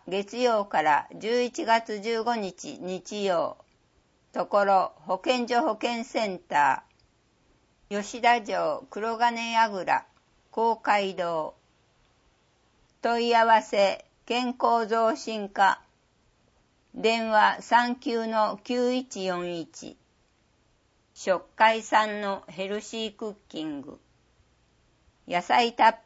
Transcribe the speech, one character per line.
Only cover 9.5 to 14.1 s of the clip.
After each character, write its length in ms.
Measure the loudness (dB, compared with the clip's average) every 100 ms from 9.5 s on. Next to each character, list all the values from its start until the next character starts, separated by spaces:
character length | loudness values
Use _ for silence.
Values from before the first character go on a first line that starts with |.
櫓、 520 | 2 2 0 0 -2 -2 _ _ _ _
公 260 | -2 0 0
会 380 | 2 0 0
堂。 400 | -4 -4 -4 -6 -12 _ _ _ _ _ _ _ _ _ _ _ _ _ _
問 240 | -2 0 2
い 80 | 4
合 100 | 6
わ 160 | 4
せ、 440 | 4 4 4 2 -8